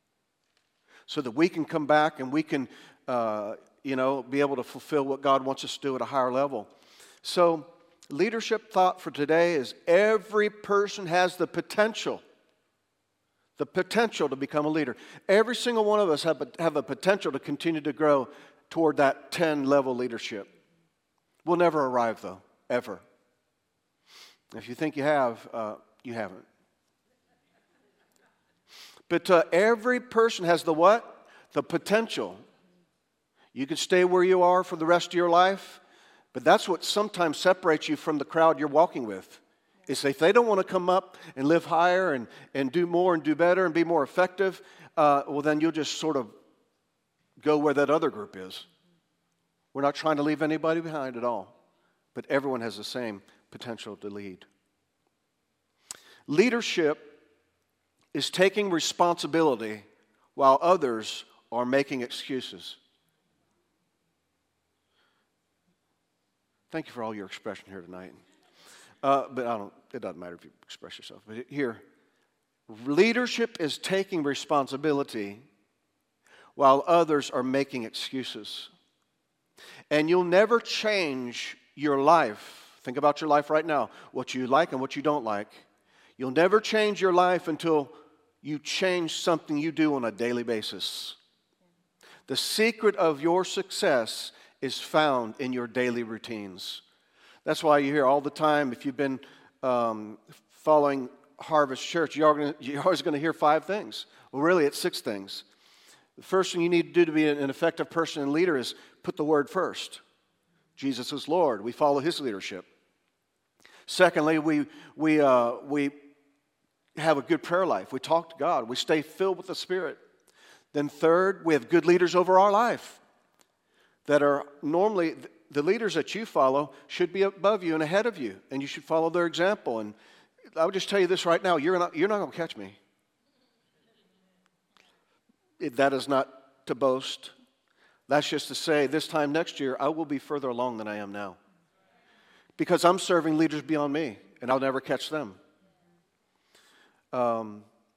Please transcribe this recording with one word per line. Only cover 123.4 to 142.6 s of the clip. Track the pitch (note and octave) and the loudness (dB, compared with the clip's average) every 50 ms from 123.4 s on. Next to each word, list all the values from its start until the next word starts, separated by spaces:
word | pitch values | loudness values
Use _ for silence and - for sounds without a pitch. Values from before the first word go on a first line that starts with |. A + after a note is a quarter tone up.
| _ _ _ _ _ _ _ _ _ _ _ _ _ | _ _ _ _ _ _ _ _ _ _ _ _ _
that | - D3 D3 | 2 2 4
are | C#3+ C#3+ C#3 C#3+ - - - - | 4 4 2 0 -2 -8 -14 -10
normally, | - C#3+ D#3 F3 G3 A3 G#3+ F#3 E3+ D#3+ | -6 -2 0 2 2 2 0 0 -2 -2
th-, | C3+ C3+ A#2+ - - _ _ _ | -4 -8 -16 -20 -20 _ _ _
the | - D3 | -6 -2
leaders | C#3+ E3+ G#3 A#3 A3+ G3 D#3 | 0 0 0 0 -2 -2 -2
that | E3 C#3+ - - | -2 -4 -4 -6
you | G3+ A3+ | -8 -10
follow | - - D#3+ C3+ C3 C3 C#3+ D3+ C#3+ - - - | -4 0 2 2 4 2 0 -2 -4 -10 -20 -20
should | _ - - F3+ E3 | _ -2 -2 -2 -2
be | F3 G3 | 0 0
above | G3 G3 G3 F#3+ E3 G3 A3 G3+ F3+ | 0 0 0 0 0 0 0 0 -2
you | E3 D#3+ | -4 -2
and | D#3 | -2
ahead | D#3 D3 F3+ G3+ A3 | -2 0 0 0 0
of | A#3+ G#3 E3+ | 0 -4 -6
you, | B2+ G#2 F#2+ G2 _ _ | -8 -10 -10 -12 _ _
and | C3+ C3+ | -8 -8
you | C#3 C3+ | -8 -8
should | - D#3+ - | -10 -14 -6
follow | - D#3+ E3 D#3+ E3 | -2 0 0 0 0
their | E3 F3 E3+ | 0 0 -2
example. | E3+ D#3 D#3 F3 F#3+ G#3+ G#3+ - D3+ A#2+ A2+ | 0 0 0 0 0 0 -2 -4 -6 -6 -6
And | G#2+ G#2+ G#2+ - _ - - _ _ _ _ _ - - _ | -6 -8 -12 -16 _ -20 -20 _ _ _ _ _ -20 -12 _
I | D#3+ D#3+ | -2 -2
would | F3+ F#3+ | 0 0
just | F#3+ - - | -4 -4 0
tell | G3+ G3+ | 2 2
you | F#3 | 2
this | F3 F#3+ F3+ - | 2 2 0 2
right | F3 E3 - | 2 0 2
now, | - F#3 F3 | 2 0 0
you're | D3+ C3+ E3+ F#3 F3 | 2 2 0 0 0
not, | F3 F3 - | 0 -2 0
you're | D#3 E3+ G3+ | -2 0 0
not | G#3+ G#3 | 0 -2
gonna | F3+ C3+ | -4 -6
catch | - E3+ E3 D#3+ - | -6 -8 -8 -8 -8
me. | A2+ G2+ F#2+ G2 _ _ _ _ _ _ _ _ _ _ _ _ _ _ _ _ _ _ _ _ _ _ _ _ _ _ _ _ _ _ _ _ _ _ _ _ _ _ _ _ _ _ _ _ _ _ _ _ _ _ _ _ _ _ _ _ _ | -14 -16 -16 -16 _ _ _ _ _ _ _ _ _ _ _ _ _ _ _ _ _ _ _ _ _ _ _ _ _ _ _ _ _ _ _ _ _ _ _ _ _ _ _ _ _ _ _ _ _ _ _ _ _ _ _ _ _ _ _ _ _
It, | F3 C#3+ A#2+ | -8 -6 2
that | C#3+ C#3 C#3 | 2 2 4
is | C#3 C3 B2+ C#3 | 2 0 -2 0
not | C#3 C3 C3+ - - - _ _ _ _ _ | 0 0 0 -2 -8 -18 _ _ _ _ _
to | - D3+ | -8 -4
boast. | - C#3 C3 B2+ C3 C3 - - - - - - _ _ _ _ _ _ _ _ _ _ _ _ _ _ - | 0 2 2 2 0 -4 -8 -12 -12 -14 -20 -20 _ _ _ _ _ _ _ _ _ _ _ _ _ _ 0
That's | C3+ D3 D3 - | 0 0 0 0
just | D#3+ C#3+ - - | -4 -6 -6 -6
to | C3+ | -10
say, | - - E3+ D#3 D3 C#3+ | -6 -2 0 2 2 2
this | C3 C#3+ D#3 D3 | 2 0 -2 -4
time | - D#3+ D#3 D3 C#3+ | -2 -2 -2 -2 0
next | C#3+ D#3+ E3+ - - - | 0 -2 -2 -4 -6 -6
year, | C#3+ C3 B2+ - | -6 -6 -4 -2
I | C3+ D3 | -2 -2
will | D#3+ D#3 E3 | -2 -4 -6
be | C#3+ D3 C3 | -6 -6 -8
further | - - D3 C#3+ C3+ C3 | -6 -8 -8 -6 -4 -4
along | A#2+ A#2+ B2 B2+ A#2 A2 | -4 -2 -4 -4 -4 -6
than | A2 G#2+ | -8 -8
I | G#2 | -8
am | G#2 G#2 G2 | -8 -10 -10
now. | G2+ G#2 G2+ F#2+ F2 - _ _ _ _ _ _ _ _ _ _ _ _ _ _ _ _ _ _ _ _ _ _ _ | -10 -10 -10 -12 -12 -16 _ _ _ _ _ _ _ _ _ _ _ _ _ _ _ _ _ _ _ _ _ _ _
Because | - | -6